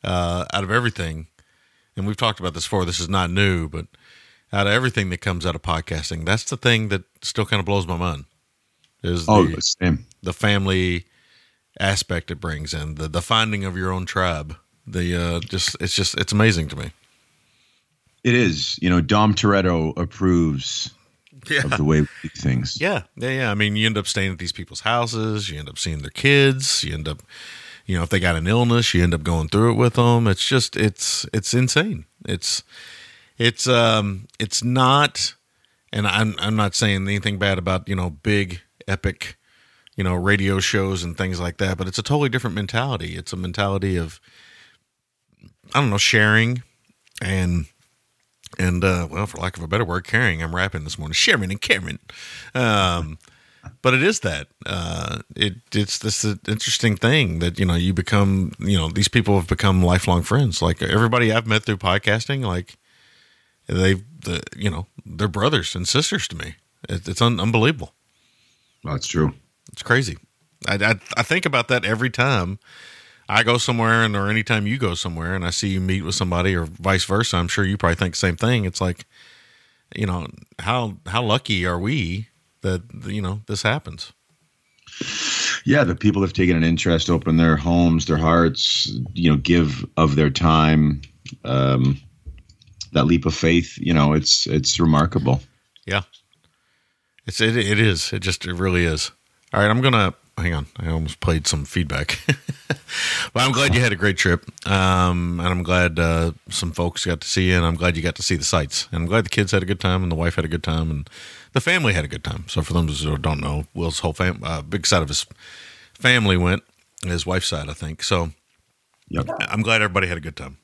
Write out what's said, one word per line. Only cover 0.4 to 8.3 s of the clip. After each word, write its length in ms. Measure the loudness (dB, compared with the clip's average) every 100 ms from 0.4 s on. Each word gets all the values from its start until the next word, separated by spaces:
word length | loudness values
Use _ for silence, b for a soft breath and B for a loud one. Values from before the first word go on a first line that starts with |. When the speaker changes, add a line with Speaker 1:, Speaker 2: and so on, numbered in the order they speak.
| -4
Speaker 1:
out 120 | -4
of 80 | 0
everything, 560 | 0 0 -4 -8 -8 -12 _ _ _ _ _ _ -6
and 80 |
we've 120 | -6 -2
talked 240 | -2 -2
about 120 | -6
this 100 | -6
before, 200 | -2 -2
this 140 | 0 -4
is 100 | -2
not 220 | -2 0
new, 380 | 2 2 0 -2
but 180 | -8 -12 b b b b b b
out 140 | 0 2
of 60 |
everything 380 | 2 2 0 -2
that 80 | -2
comes 260 | -4 -2 -2
out 80 |
of 80 | -4
podcasting, 640 | -2 -4 -2 -6 -6 -6
that's 200 | -2 -2 -2
the 60 | -2
thing 320 | 2 2 2
that 160 | -4 -4 _
still 240 | -8 -4 0
kinda 160 | 0
blows 240 | 0 -2 -2
my 100 | -2
mind. 280 | -2 -4 -10